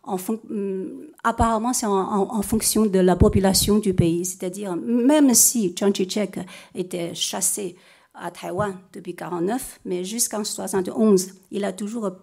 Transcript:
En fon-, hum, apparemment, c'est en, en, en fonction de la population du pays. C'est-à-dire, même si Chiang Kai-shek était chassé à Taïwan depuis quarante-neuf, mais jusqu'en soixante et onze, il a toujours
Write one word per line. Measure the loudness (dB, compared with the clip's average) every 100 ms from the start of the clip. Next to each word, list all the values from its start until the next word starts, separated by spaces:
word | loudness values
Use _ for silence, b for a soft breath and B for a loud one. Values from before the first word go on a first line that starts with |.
En | -6 -6
fon-, | -4 -6 -6
hum, | -6 -4 -6 -8 -12 -18 _
apparemment, | -4 0 0 2 0
c'est | -2 0
en, |
en, | 0 2 0 0 -2
en |
fonction | -2 0 0 2 4
de | 4
la | 4 6
population | 6 6 4 4 4 2
du | 2 2
pays. | 2 2
C'est-à-dire, | -4 -6 -8 -8 -6 -6
même | -2 2 4 6 6
si | 6 4 2 -2 2
Chiang | 0
Kai-shek | 2 -2 -2 -4 -6 -12 B B -8
était | -6 -6 -6 -6
chassé | -6 -2 -2 -2 -8 -10 b b b
à | -14 -12
Taïwan | -10 -8 -4 -4 -6 _
depuis | -16 -14 -12
quarante-neuf, | -8 -4 -2 -4 -8 -14
mais | -8 -6
jusqu'en | -6 -4 -4 -4
soixante | -6 -8 -4 -4 -4
et |
onze, | 0 4 4 2 -12 _
il | -6
a | -6
toujours | -6 -8 -6 -8 -8